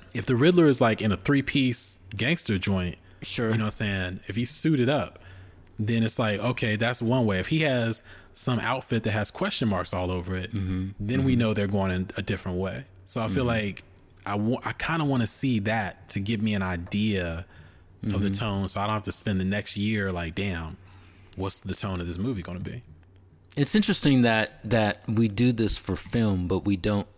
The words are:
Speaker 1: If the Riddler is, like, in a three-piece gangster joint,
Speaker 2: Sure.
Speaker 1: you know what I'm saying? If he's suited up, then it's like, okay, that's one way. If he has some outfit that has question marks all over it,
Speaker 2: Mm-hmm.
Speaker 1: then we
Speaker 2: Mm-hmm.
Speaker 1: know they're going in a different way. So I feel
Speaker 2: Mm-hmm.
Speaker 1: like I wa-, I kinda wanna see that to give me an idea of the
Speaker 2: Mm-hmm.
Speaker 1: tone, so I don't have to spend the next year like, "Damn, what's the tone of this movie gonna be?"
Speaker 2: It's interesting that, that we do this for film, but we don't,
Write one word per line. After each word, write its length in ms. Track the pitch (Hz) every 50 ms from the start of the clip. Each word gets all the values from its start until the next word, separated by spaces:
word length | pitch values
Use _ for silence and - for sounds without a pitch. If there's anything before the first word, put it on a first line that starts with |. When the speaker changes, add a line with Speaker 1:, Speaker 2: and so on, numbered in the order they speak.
| - - -
Speaker 1:
If 120 | 117 98
the 100 | - 127
Riddler 300 | 117 143 180 180 175 160
is, 140 | 147 127 -
like, 200 | 127 113 110 - -
in 80 | 107
a 60 | 95
three-piece 840 | - - - 143 139 135 - - 143 131 127 117 - - - - - - - 107
gangster 400 | 101 110 139 170 - - - 104
joint, 400 | 90 - 104 98 92 90 87 76 - - - - -
Speaker 2:
Sure. 300 | - - - 127 117 113
Speaker 1:
you 60 | 113 110
know 60 | 107
what 140 | 104 - -
I'm 360 | 113 101 98 95 90 90 92
saying? 20 | - -
If 80 | - 98
he's 140 | 117 123 -
suited 400 | - - - 160 156 131 117 127
up, 300 | 151 131 85 - - - - - - - - - - - - - -
then 240 | - 107 110 117 113
it's 160 | 113 110 -
like, 220 | - 117 107 104 95
okay, 360 | 110 123 120 - 123 110 107
that's 220 | 104 113 120 123 -
one 280 | 117 113 127 131 117
way. 100 | 104 95 92
If 80 | 92 -
he 100 | 160 156
has 420 | 160 143 127 123 113 113 110 - - - - - - - -
some 240 | - - 131 123 110
outfit 440 | - 113 131 131 - - 123 113 -
that 80 | 110
has 180 | 107 107 101 -
question 400 | - - 190 202 - - 131 110
marks 240 | 95 90 87 - -
all 160 | 90 92 90
over 240 | 92 90 87 90 92
it, 160 | 92 90 -
Speaker 2:
Mm-hmm. 380 | 113 101 92 90 92 92 95 98 98 -
Speaker 1:
then 240 | 104 107 127 135 135
we 80 | 135 127
Speaker 2:
Mm-hmm. 60 | 120
Speaker 1:
know 140 | 117 110 104
they're 140 | 104 101
going 240 | 95 104 98 95 92
in 180 | 90 92 92 - -
a 60 | - 95
different 340 | - 98 - - 92 90
way. 280 | 90 95 92 - 127 135 - - - -
So 160 | - - 123
I 60 | 110
feel 100 | 104 98 139 127
Speaker 2:
Mm-hmm. 20 |
Speaker 1:
like 360 | 120 113 110 104 98 92 - - - - - - - - - -
I 80 | 98 104
wa-, 260 | 104 107 113 131 - -
I 80 | 110 110
kinda 320 | - - 156 165 165 151
wanna 220 | 139 135 123 110
see 320 | - - - 143 131 120 107
that 500 | 101 104 110 113 101 87 - - - -
to 100 | - 101
give 220 | 98 107 117 101
me 140 | 110 107 104
an 80 | 98 95
idea 840 | 92 87 85 87 95 - 101 107 110 101 92 87 85 82 82 - - - - - - - - - - - - -
of 180 | 110 95 98
the 80 | 101 98
Speaker 2:
Mm-hmm. 40 | 95
Speaker 1:
tone, 340 | 101 117 107 98 98 95
so 120 | 87 - 101
I 40 | 101
don't 80 | 107 107
have 80 | 107 -
to 80 | -
spend 280 | - - - 110 98 92
the 60 | 92
next 300 | 95 101 104 - - -
year 340 | 101 101 107 110 104 98 95
like, 220 | 90 87 85 80 82
"Damn, 440 | - 98 101 90 82 80 80 - - - - - - - - - - - - -
what's 260 | 92 95 95 - -
the 140 | - 95 90
tone 240 | - - 98 92 87
of 60 | 87
this 100 | 87 82
movie 240 | 90 107 135 120 90
gonna 180 | - 90 90 90
be?" 220 | 101 - - 123 - - - - - - - - - - - - - - -
Speaker 2:
It's 200 | 147 139 - -
interesting 460 | - - - 185 - - 147 135 127 120
that, 360 | 117 110 110 104 - - - - 107
that 340 | 117 113 107 101 - - -
we 200 | - 107 110 113
do 240 | 104 101 117 123 127
this 260 | 120 110 110 98 -
for 180 | - - - 90
film, 500 | - - - - 120 110 104 98 92 90
but 180 | 85 95 90 -
we 120 | 104 101
don't, 300 | 90 - 104 104 101 98 - -